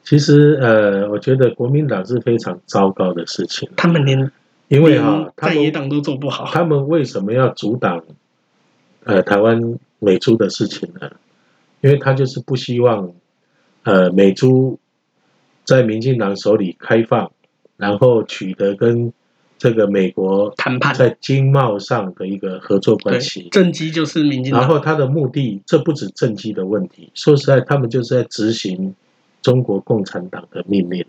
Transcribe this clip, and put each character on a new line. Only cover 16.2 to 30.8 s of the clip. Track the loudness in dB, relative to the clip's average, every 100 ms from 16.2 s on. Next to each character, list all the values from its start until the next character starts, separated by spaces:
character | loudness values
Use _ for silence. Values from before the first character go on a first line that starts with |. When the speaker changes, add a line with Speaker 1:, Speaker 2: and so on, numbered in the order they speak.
| -2 -2
Speaker 1:
手 | 0 2
里 | 0 -6
开 | 0 0
放， | 2 -2 -2 _ _ _ _ _
然 | -4 2
后 | 4 4
取 | 0 -10 -10
得 | -2 -2
跟 | 0 0 0 -4 -8 _ _ _ _
这 | 0
个 | 2 2
美 | 2 0
国 | -2 -2 0 -2 -4
Speaker 2:
谈 | -4 -2
判。 | -2 2
Speaker 1:
在 | 0 0
经 | -2 0 2
贸 | 2 2 -2
上 | -4 -4 -4 -8
的 | -8
一 | -8
个 | -8 -10
合 | -2 0
作 | 2 0
关 | 0 -2
系。 | -4 -10
Speaker 2:
对， | -2
政 | 2 2
绩 | 0 -6
就 | -4
是 | -4 0
民 | 0 -2
进 | -2
党。 | 0
Speaker 1:
然 | 2
后 | 2
他 | 0 -2
的 | 0
目 | 0 -2
的， | -2 -4 -6 0
这 | 0
不 | 0
止 | -4 -8
政 | -4 -4 -4
绩 | -8
的 | -6 -4
问 | -4 -4
题， | _ -20
说 | -2 2 2
实 | 4
在， | 2
他 | 2 -2
们 | 0
就 | -4
是 | -2 -2
在 |
执 | -2 -4 -2
行 | -2 -6 -6 -8 -10 _ _ _ _
中 | 0 2
国 | 0 -4
共 | -2 -2
产 | -2 -8 -10
党 | -14 -14
的 | -14 -2
命 | -2